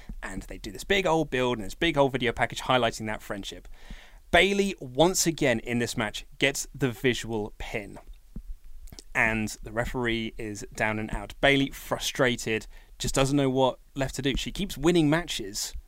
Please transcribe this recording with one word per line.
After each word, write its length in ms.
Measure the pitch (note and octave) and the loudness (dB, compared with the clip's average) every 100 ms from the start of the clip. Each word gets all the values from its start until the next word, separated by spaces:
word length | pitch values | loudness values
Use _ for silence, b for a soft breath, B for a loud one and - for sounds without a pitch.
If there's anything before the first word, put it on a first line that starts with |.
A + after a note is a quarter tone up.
| B - | B -12
And 200 | G#2+ F#2+ | -10 -8
they 140 | - - | -10 -10
do 140 | A2 | -12
this 120 | F#2+ | -6
big 240 | - G3 F#3 | 0 2 4
old 220 | D#3+ D3 | 2 2
build 300 | B2+ B2+ A#2 | 0 2 0
and 60 | A2+ | -4
this 80 | |
big 240 | - E3+ C#3+ | -2 2 4
old 140 | C#3 | 4
video 220 | B2+ A#2 | 2 0
package 300 | - A#2+ - | 2 0 0
highlighting 420 | - B2+ A#2 - A2 | 2 4 4 0 -6
that 160 | G#2+ | -6
friendship. 480 | - G#2 F#2+ F2+ - B B B B B - | -6 -8 -8 -12 -14 B B B B B 2
Bayley, 460 | E3+ F#3+ G3+ G3 - | 4 6 4 2 -2
once 440 | C3 B2+ E3+ F3+ E3+ | -2 4 4 4 2
again 340 | D#3 C#3 A2+ | 2 2 2
in 200 | B2 A#2+ | 0 0
this 160 | A#2 - | 0 -2
match, 300 | G#2+ - - - | -4 -4 -12 0
gets 300 | C3+ C#3 - C3 | 0 0 -6 -2
the 160 | C3+ | -2
visual 600 | A2 C3 A2+ A2+ A2 G#2+ - | 2 2 2 -2 -4 -6 -8
pin. 400 | - A2+ G2 - - - - - - - - - - - - - | -8 -8 -8 -14 -16 -18 -16 -14 -12 -12 -12 -14 -14 -16 -6 0
And 400 | A#2 A2 G#2+ - | 0 0 -2 -6
the 80 | A#2 | -6
referee 640 | A2 A#2+ B2+ A#2+ A2+ A2+ - | -4 -2 -2 -2 -2 -4 -6
is 280 | A2+ G#2 - - | -8 -8 -10 -2
down 240 | A2 G#2+ | -2 -2
and 100 | A2 | -4
out. 200 | G#2+ G#2 - | -6 -10 0
Bayley, 300 | C#3+ C#3 C3+ | 4 4 2
frustrated, 960 | - - - - - B2+ A#2+ A#2 A2 - b b - | -4 -6 -4 -2 2 2 2 0 -2 -4 b b -8
just 180 | B2 C3 | 0 2
doesn't 200 | C3+ C#3+ | 4 4
know 140 | C3+ | 4
what 300 | C3 C3 - - | 4 2 2 -6
left 220 | - C3 - | -6 -4 -2
to 60 | |
do. 160 | C3+ - | 0 0
She 140 | - | -2
keeps 260 | - G3+ - | -4 -6 0
winning 320 | D3+ F3 D3 | 4 6 6
matches, 640 | D#3+ E3 - G2 G#2+ - - | 4 0 -6 -6 -6 -6 -8